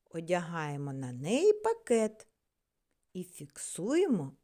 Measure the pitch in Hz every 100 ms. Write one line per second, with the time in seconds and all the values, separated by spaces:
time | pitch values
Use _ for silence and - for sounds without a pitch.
0 | _ 165 165 175 170 170 151 143 143 135
1 | 127 123 143 247 403 415 440 453 - 233
2 | 214 - - _ _ _ _ _ _ _
3 | _ 185 180 - 147 - - - 196 320
4 | 370 208 135 -